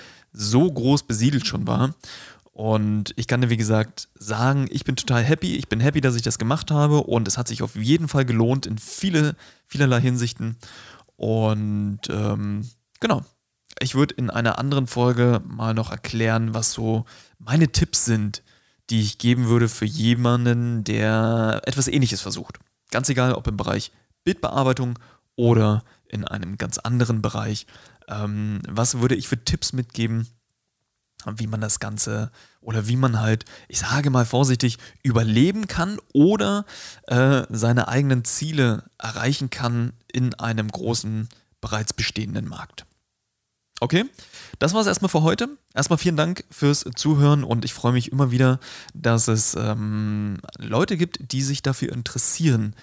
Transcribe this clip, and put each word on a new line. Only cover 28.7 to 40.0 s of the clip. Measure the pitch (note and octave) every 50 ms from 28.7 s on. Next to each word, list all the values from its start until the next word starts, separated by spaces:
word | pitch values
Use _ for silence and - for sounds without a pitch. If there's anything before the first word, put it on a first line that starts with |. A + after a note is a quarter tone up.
| F2 A2 A#2 A#2+ - B2
würde | A#2 B2+ C3
ich | - - -
für | - A#2 -
Tipps | - D#3+ E3 - - -
mitgeben, | C3 A#2+ - - - A2+ A2+ A2+ A2+ A2+ A#2 _ _ _ _ _ _ _ _ _ _ _ _ _ _ _ _ _ _ - A2 G#2+ A2
wie | A#2 G#2+
man | A2 G#2+
das | A2 G#2+ - -
Ganze | - G#2+ G#2+ G#2 - A2+ G#2+ G#2+ A2 C3 _ - - _ _ _
oder | - - A2+ A2+ G#2 A2+
wie | A#2+ B2+
man | C3 B2+ A2+ G#2+
halt, | G#2+ A2 A2 G#2+ - - - - - -
ich | - -
sage | - - A#2 D3 C#3+ C#3+
mal | C3 B2+ A#2+
vorsichtig, | A#2 - B2 C#3 C3 B2+ A#2 - A#2+ A2+ - - - - _
überleben | - C3+ A2+ A2+ A2+ A2 G#2+ A#2 C#3 F3+ G3 A3 G#3+
kann | F#3+ - - E3+ F#3+ G#3 - - _ -
oder, | C#3 D3 F#3 G#3+ G#3 G#3 G3 G3+ G3+ G#3 - - - - - - - - -
äh, | B2 B2 C3 C3+ C#3 C3 - -
seine | - A2 A2 A#2 A#2+ B2 - -
eigenen | A#2 C3+ C#3+ C#3 C3 B2 A2+
Ziele | - - - D3+ D#3 D#3 D3 C3 A#2+ A2 - - - _ -
erreichen | - A2+ G#2+ G#2 A#2 B2+ C#3+ - C#3 B2
kann | - - B2 A#2+ A#2+ A#2 A#2 B2 A#2 _